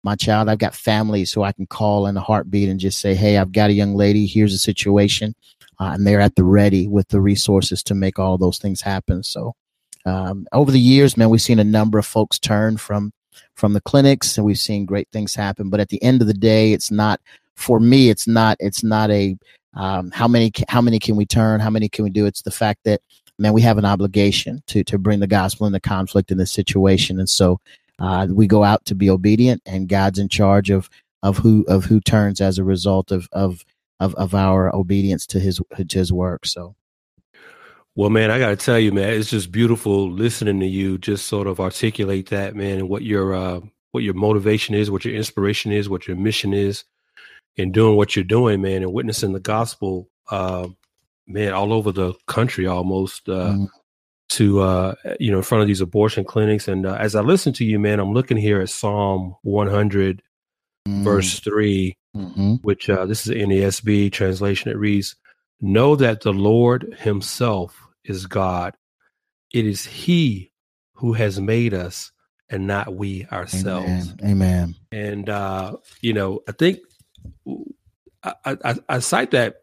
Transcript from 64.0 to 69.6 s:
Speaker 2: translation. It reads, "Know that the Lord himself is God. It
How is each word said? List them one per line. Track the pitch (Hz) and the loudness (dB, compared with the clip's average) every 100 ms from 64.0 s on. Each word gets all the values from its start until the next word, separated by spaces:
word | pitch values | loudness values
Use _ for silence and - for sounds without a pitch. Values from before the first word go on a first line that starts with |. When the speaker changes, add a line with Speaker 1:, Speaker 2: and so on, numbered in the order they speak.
| 101 | 0
Speaker 2:
translation. | - 95 92 101 95 113 | -2 -4 -2 -2 -4 -6
It | 104 | -4
reads, | 104 101 95 - _ _ _ - | -2 -2 -4 -12 _ _ _ -8
"Know | 98 107 143 | 0 2 4
that | 147 123 110 | 4 2 0
the | 107 | -2
Lord | 98 101 117 120 123 - - | 0 2 4 4 0 -4 -8
himself | 107 101 - - 120 98 87 _ _ _ | -4 -4 -6 -4 -4 -4 -8 _ _ _
is | - 95 92 | -12 -12 -6
God. | 101 95 87 87 - _ _ _ _ _ _ _ | -4 -2 -4 -8 -12 _ _ _ _ _ _ _
It | 120 | -4